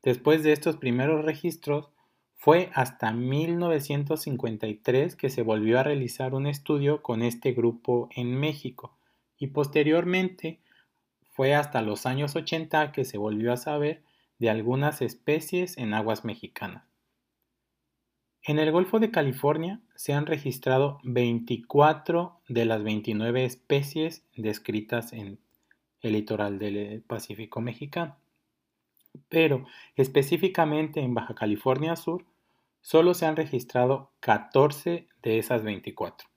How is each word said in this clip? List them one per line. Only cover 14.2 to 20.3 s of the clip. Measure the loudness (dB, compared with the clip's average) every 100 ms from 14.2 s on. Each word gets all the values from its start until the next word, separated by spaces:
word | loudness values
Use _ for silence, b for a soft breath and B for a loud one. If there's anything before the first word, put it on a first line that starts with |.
| _ _
de | 0
algunas | 0 0 0 0 -2
especies | -6 -6 -2 -2 -2 -4 -4 -6
en | -4
aguas | -2 -2 -4
mexicanas. | -6 -10 -14 -12 -12 -12 _ _ _ _ _ _ _ _ _ _ _ _ _ _ _ _
En | -2 2
el | 4
Golfo | 2 2 2
de | 2
California | 2 0 0 0 0 -2 -8 _
se | -14 -2
han | -2
registrado | 0